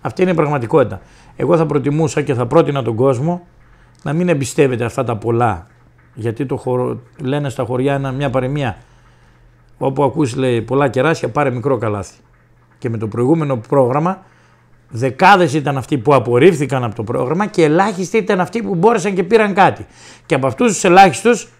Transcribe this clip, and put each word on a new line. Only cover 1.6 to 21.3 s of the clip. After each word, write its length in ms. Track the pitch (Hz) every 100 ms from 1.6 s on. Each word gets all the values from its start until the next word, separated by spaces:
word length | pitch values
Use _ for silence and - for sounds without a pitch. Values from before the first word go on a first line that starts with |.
| 160
προτιμούσα 560 | 147 131 147 160 156
και 120 | 139
θα 120 | 123 117
πρότεινα 360 | 151 147 143
τον 120 | 117
κόσμο 520 | 110 135 120 151 175 - _ _ _ _ _
να 100 | -
μην 160 | 151 180
εμπιστεύεται 560 | 156 131 - 139 120
αυτά 200 | 120 -
τα 120 | 120 110
πολλά. 500 | 110 117 120 90 - _ _ _ _
Γιατί 320 | - 113 110 131
το 100 | 139
χωρο-, 420 | - 123 123 120 - -
λένε 280 | 127 147 143
στα 160 | 123
χωριά 300 | 117 127 135
ένα, 180 | 139 139
μια 180 | 131 143
παροιμία, 460 | 127 127 147 131 92 - _ _ _ _ _ _ _ _ _
«Όπου 260 | 135 135
ακούς», 300 | 139 165 143
λέει, 280 | 131 131 117
«πολλά 260 | 107 131 143
κεράσια, 400 | 127 139 160 127
πάρε 220 | 131 139
μικρό 280 | 123 127 127
καλάθι». 360 | 110 104 92 - _ _ _ _ _ _
Και 120 | 123
με 80 | 113
το 80 | 110
προηγούμενο 500 | 113 123 165 147 131
πρόγραμμα, 680 | 110 143 123 139 165 190 - _ _ _ _ _ _
δεκάδες 640 | 110 131 - 190 196 170
ήταν 220 | 147 147 135
αυτοί 220 | 117 147
που 160 | 113
απορρίφθηκαν 680 | 139 113 120 165 160 143 135
από 100 | 120
το 100 | 98
πρόγραμμα 420 | 104 123 127 160 208
και 180 | -
ελάχιστοι 520 | 156 160 202 185 180 226
ήταν 240 | 202 196
αυτοί 220 | 175 226
που 120 | 196
μπόρεσαν 400 | 185 202 226 180
και 80 | 190
πήραν 320 | 175 226 214
κάτι. 320 | 202 175 107 104 _ - - _
Και 80 |
από 120 | 147 131
αυτούς 260 | - 240
τους 120 | 180
ελάχιστους 640 | 190 180 196 135 226